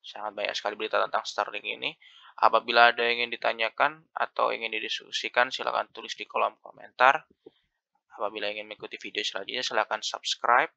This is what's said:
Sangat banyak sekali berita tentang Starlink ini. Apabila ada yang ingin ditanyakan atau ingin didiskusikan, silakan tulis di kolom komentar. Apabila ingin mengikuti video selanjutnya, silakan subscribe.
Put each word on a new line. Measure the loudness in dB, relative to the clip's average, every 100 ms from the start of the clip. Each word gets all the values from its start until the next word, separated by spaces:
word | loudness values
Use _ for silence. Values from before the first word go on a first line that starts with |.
| -16
Sangat | -10 -8 -4
banyak | -4
sekali | -2 -6 -4
berita | -2 0
tentang | 2 0 -2
Starlink | -2 -2 -4 -8
ini. | -8 -8 -10 -20 -20 -20 2
Apabila | 4 4 2 8 8
ada | 6 0
yang | 0
ingin | -2 -2
ditanyakan | -2 0 -4 0 0 0 _
atau | -6 -4 0 -2
ingin | -2 -6 -6
didiskusikan, | -6 -8 -6 -8 -2 0 0
silakan | 0 -2 -2 -4 -10
tulis | -12 -12
di | -6
kolom | 0 0 -2
komentar. | -20 -20 -20 4 4 4 _ _ -20 _ _ _ _ _ _
Apabila | -8 -8 -4 -6
ingin | -8 -12
mengikuti | -14 -14 -12
video | -10 -6
selanjutnya, | -6 -6 -8 -6
silakan | -2 -2 0 -2
subscribe. | -4 -6 -6 -4 4 4 2